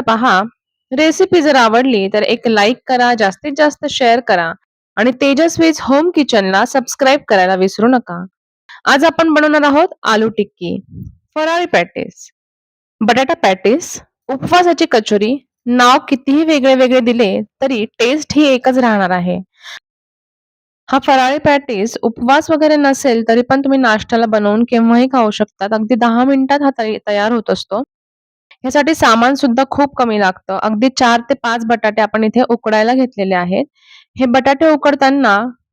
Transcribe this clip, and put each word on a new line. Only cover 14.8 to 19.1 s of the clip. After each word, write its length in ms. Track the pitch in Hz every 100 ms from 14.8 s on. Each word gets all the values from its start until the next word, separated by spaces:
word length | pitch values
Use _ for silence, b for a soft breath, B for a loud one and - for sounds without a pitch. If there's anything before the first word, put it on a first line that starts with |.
| 330
कचोरी, 440 | 233 214 208 214 277 - _ 240
नाव 300 | 247 247 277 -
कितीही 340 | 269 - 285
वेगळे 320 | 320 302 262 262
वेगळे 240 | 254 254
दिले 380 | 240 233 208 202 214 _
तरी 240 | 269 226 220 -
टेस्ट 340 | 233 302 - 285
ही 100 | 294
एकच 320 | 254 262 254
राहणार 320 | 240 214
आहे. 320 | 180